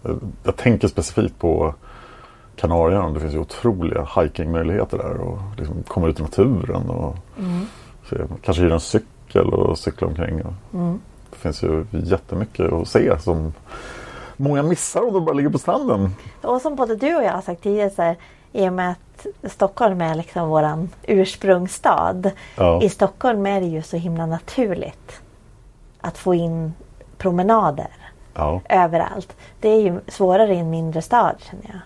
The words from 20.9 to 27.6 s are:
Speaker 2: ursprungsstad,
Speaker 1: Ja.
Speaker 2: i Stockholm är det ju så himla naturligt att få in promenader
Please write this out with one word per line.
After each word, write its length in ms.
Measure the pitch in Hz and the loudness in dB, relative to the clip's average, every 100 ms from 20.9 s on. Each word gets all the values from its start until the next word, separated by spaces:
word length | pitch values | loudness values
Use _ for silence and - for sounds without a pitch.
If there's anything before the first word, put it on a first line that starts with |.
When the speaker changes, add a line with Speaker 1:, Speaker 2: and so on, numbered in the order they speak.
| - | -8
Speaker 2:
ursprungsstad, 1300 | - 202 190 - 196 180 185 - - 175 82 185 190 196 - - | 2 2 2 0 4 4 2 0 2 4 2 0 -2 -4 -16 2
Speaker 1:
Ja. 240 | 90 85 | 4 6
Speaker 2:
i 80 | 202 | 4
Stockholm 560 | - 190 - 262 214 196 | 4 0 2 0 2 0
är 160 | 196 | 0
det 60 | 180 | 0
ju 140 | 160 | -4
så 160 | 160 170 | -4 -6
himla 280 | 170 165 165 | -4 -2 -2
naturligt 960 | 165 - - 220 175 - - - - - - - - - - - _ | -4 -4 -2 0 -2 -6 -12 -20 -20 -20 -20 -20 -20 -20 -20 -20 _
att 160 | - - | -10 -6
få 160 | 190 175 | 0 0
in 380 | 170 165 160 165 - - - - | 0 -2 -6 -8 -18 -20 -20 -4
promenader 680 | 190 175 190 226 | 0 2 4 4